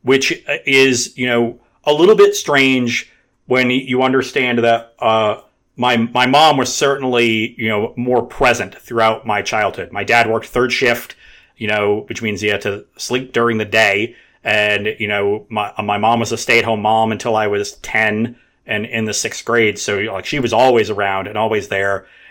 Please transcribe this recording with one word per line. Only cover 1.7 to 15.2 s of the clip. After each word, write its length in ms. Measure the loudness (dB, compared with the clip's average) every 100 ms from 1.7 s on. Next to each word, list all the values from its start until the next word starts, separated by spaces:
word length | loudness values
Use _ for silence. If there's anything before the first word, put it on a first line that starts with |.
| _
a 80 | 0
little 240 | 4 6 8
bit 200 | 6 4
strange 760 | 0 2 4 2 0 -4 -8 _ _ _ -2
when 220 | 0 2
you 320 | -2 -2 0
understand 580 | 2 0 0 -2 0 0
that, 340 | 2 0 -2 -4
uh, 420 | 0 2 0 -2 -10 _ _ -4
my, 220 | 0 0
my 280 | 0 0 2
mom 300 | 4 4 4
was 180 | 0
certainly, 800 | 0 0 0 0 2 2 0 -2 -4
you 80 | -4
know, 260 | -2 -4 -4
more 260 | -2 0
present 520 | -2 0 0 2 -4 -10
throughout 520 | -6 0 0 0 -2
my 140 | -4
childhood. 500 | -2 -2 -2 -4 -12
My 140 | -8 0
dad 240 | 2 2
worked 160 | 0 -2
third 260 | -2 0
shift, 440 | 0 0 0 -6 -20 -20 -20 _ -10
you 100 | -4
know, 380 | 0 0 0 -4
which 140 | -6
means 180 | -6 -2
he 80 | -2
had 140 | -2
to 240 | -4 -6 -10 -14
sleep 380 | -6 -6 -2
during 240 | -2 0 -2
the 80 | 0
day. 500 | 2 2 2 -4 -10 _ _
And, 520 | -2 0 2 0 -2 -4
you 80 | -4
know, 380 | -2